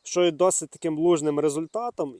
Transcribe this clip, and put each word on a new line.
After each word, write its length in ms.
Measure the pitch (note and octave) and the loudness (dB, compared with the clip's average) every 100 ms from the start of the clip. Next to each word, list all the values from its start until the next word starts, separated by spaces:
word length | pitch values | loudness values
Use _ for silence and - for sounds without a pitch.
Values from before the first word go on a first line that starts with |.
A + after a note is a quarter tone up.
що 200 | - F3+ | -6 0
є 80 | F3 | 0
досить 380 | D3+ F#3 E3+ D#3 | 2 2 2 -6
таким 280 | - E3 D3+ | -8 -4 0
лужним 420 | E3+ E3+ D3+ C#3+ | 2 2 2 0
результатом, 760 | D3+ C#3+ D#3+ G#3+ A#3+ - D3+ A2+ | 0 -2 -4 -6 -6 -6 -8 -8